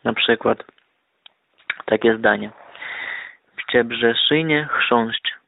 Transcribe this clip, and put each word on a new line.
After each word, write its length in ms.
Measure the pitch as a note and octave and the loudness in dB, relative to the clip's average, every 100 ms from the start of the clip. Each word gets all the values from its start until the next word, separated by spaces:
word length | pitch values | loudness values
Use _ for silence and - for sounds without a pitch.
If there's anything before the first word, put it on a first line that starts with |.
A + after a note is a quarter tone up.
Na 80 | A#2 | -2
przykład 520 | A2 - A#2 A#2 A2+ - _ _ _ _ _ - _ _ _ - - | -2 0 2 2 -2 -6 _ _ _ _ _ -20 _ _ _ -10 -8
takie 320 | - A2 A2+ A2 | 0 2 2 4
zdanie. 340 | A2 G#2 G#2+ - - - - - - - - - _ - | 2 2 -4 -12 -20 -18 -14 -12 -10 -10 -12 -20 _ -14
W 60 | |
Szczebrzeszynie 1040 | - B2 A#2 A2+ A#2 A#2 - D3+ D#3+ D3+ D3+ | 0 0 0 0 0 2 2 2 2 0 0
chrząszcz 580 | - - A#2+ A2+ A2 - - | -2 2 2 2 -4 -6 -10